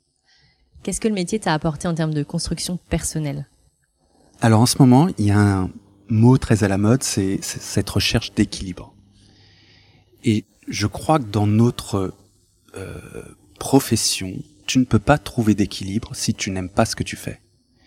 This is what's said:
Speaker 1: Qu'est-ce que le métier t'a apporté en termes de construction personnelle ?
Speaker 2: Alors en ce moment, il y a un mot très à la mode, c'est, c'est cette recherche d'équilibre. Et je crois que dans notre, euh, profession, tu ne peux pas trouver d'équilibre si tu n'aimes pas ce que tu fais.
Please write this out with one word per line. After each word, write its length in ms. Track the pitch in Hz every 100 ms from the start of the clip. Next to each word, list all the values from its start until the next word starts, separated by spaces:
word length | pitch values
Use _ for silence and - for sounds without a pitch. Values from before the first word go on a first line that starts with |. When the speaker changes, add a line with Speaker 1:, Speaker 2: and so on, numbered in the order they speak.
| _ _ _ _ _ _ _ -
Speaker 1:
Qu'est-ce 180 | - 185
que 60 | 226
le 60 | 202
métier 240 | 175 220
t'a 140 | 190
apporté 340 | 156 165 147 180
en 80 | 165
termes 180 | 156
de 100 | 151
construction 540 | 143 170 - 165 - 180 -
personnelle ? 580 | 165 - 156 151 143 139 _ _ _ _ _ _ _ _ _
Speaker 2:
Alors 200 | 117 110
en 40 | 120
ce 100 | -
moment, 300 | 131 123 180 139
il 80 | 104
y 60 |
a 80 | 101
un 300 | 101 95 92 - _ _ -
mot 280 | 110 120 131
très 260 | - 110
à 60 | 101
la 80 | 98
mode, 260 | 104 131
c'est, 360 | - - 95 98
c'est 200 | - -
cette 280 | - - 95
recherche 440 | 101 - 117 -
d'équilibre. 600 | - 101 - 95 87 - _ _ _ _ _ _ _ _ _ _ _ _ _
Et 220 | 127 107 - _ -
je 180 | 101 104
crois 320 | - - 156
que 60 | 110
dans 220 | 104 104
notre, 680 | 107 117 - - 98 92 - _ _ _ _ _ 95
euh, 180 | 92 - - - - - _ -
profession, 720 | - 135 - 110 - - 95 - - _ -
tu 140 | 131
ne 60 | 127
peux 140 | 107
pas 180 | - 143
trouver 360 | - - 107
d'équilibre 640 | 101 101 - 95 104 - -
si 180 | -
tu 160 | - -
n'aimes 180 | 95 92
pas 160 | - 113
ce 100 | -
que 80 |
tu 140 | - -
fais. 240 | - - _ _ _ _